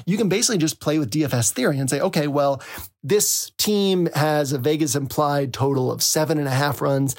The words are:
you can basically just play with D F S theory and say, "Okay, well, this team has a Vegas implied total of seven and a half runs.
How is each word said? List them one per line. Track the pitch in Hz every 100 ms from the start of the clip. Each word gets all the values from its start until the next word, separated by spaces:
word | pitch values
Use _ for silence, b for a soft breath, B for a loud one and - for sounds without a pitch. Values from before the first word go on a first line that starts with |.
| 165
you | 208
can | 202
basically | 196 247 202
just | 156 -
play | 156 156
with | 127
D | 156 139
F |
S | 123 117
theory | 262 220 139
and | 131
say, | 143
"Okay, | 185 175 147
well, | 143 139 135 B B B _
this | 135 208 - - - -
team | 208 208 196 185 165
has | 143 156 151 139
a | 143
Vegas | 151 156 151 143
implied | 135 - 147 143 135
total | - 139 135 127
of | 120
seven | - 160 156 156
and | 139
a |
half | 131 143 -
runs. | 147 139 135